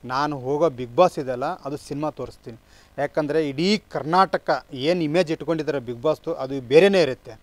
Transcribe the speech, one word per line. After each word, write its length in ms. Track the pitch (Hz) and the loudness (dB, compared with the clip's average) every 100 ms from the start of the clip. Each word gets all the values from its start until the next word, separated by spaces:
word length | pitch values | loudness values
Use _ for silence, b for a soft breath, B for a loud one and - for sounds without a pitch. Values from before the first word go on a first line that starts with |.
| 123 | -4
ನಾನು 220 | 131 147 147 127 | -2 -2 -2 -4
ಹೋಗೋ 220 | 147 165 123 | 0 0 0
ಬಿಗ್ 160 | 127 120 | -6 4
ಬಾಸ್ 180 | 180 - | 4 4
ಇದೆಲ್ಲ, 240 | 131 123 139 180 - | -6 -4 -4 -6 -8
ಅದು 120 | 143 - | -10 -10
ಸಿನಿಮಾ 240 | 143 151 139 | -6 -6 -8
ತೋರಿಸ್ತೀನಿ. 380 | 123 - - 113 b b b - | -14 -14 -20 -20 b b b -8
ಯಾಕಂದರೆ 400 | 139 - 151 151 151 | -4 -2 -2 0 -2
ಇಡೀ 160 | 135 180 208 _ 156 | -2 0 0 _ -8
ಕರ್ನಾಟಕ 540 | 143 175 190 - - 143 - 143 139 | 0 2 2 0 -2 -4 -4 -4 -2
ಏನು 160 | 180 156 | 0 0
ಇಮೇಜ್ 200 | 160 160 156 | 0 0 -2
ಇಟ್ಕೊಂಡಿದ್ದಾರೆ 460 | 151 165 147 143 120 | -4 -4 -2 -4 -6
ಬಿಗ್ 120 | 120 151 | -4 -2
ಬಾಸ್ದು, 260 | 151 - 165 | -2 -6 -8
ಅದು 160 | 135 139 120 | -6 -6 6
ಬೇರೆಯೇ 320 | 143 196 190 147 | 8 8 6 2
ಇರುತ್ತೆ. 280 | 127 - 110 | -2 -12 -20